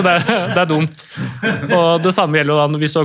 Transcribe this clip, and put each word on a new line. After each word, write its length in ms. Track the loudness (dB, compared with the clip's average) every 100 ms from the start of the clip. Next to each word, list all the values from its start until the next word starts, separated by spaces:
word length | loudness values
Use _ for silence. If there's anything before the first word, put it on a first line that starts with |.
| 2
det, 60 | 2
det 380 | 0 -2 0 0
er 60 | 0
dumt. 300 | 0 -2 -6 -16 -10 -10 -6 -4 -4 0
Og 240 | 2 2 2
det 80 | 0
samme 240 | 0 2 0
gjelder 160 | 2
jo 40 | 2
da 180 | 0 0
hvis 160 | -2
du 60 | -2